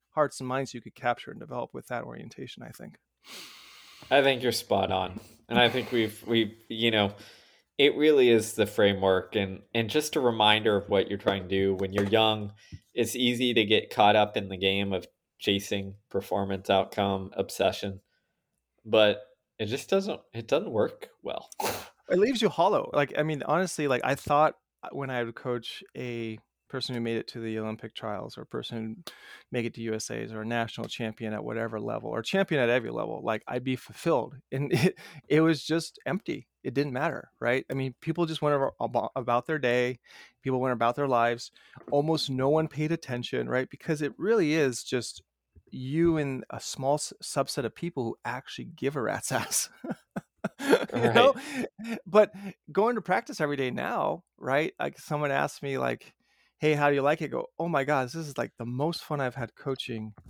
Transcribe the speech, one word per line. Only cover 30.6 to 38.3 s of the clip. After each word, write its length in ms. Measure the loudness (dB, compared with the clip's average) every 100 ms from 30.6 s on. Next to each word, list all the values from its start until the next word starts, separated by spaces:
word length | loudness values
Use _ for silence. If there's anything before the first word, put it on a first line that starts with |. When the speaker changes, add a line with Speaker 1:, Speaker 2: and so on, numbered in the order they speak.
| -4 -6 -10
Speaker 1:
champion 440 | -6 -8 -6 -6
at 120 | -6
whatever 360 | -6 -6 -4 -6
level 300 | -6 -6 -6
or 120 | -6
champion 380 | -2 0 0 2
at 80 | 4
every 220 | 2 0
level, 320 | -6 -6 -6
like, 200 | -4 -4 -4
I'd 160 | -6
be 140 | -4 -4
fulfilled. 580 | -6 -6 0 0 -2 -10 -8
And 220 | -4 0
<laughs> 0 |
it, 260 | 2 2 0 -14 -14 0
it 120 | 4
was 220 | 4 2
just 340 | 0 -2 -2 -10 -6
empty. 440 | -6 -4 -8 -10 _
It 120 | -6
didn't 200 | -2 -2
matter, 380 | -2 -2 -4 -10 -4
right? 260 | 0 0 -2
I 20 |
mean, 220 | -4 -4 -6
people 240 | -6 -2
just 160 | -2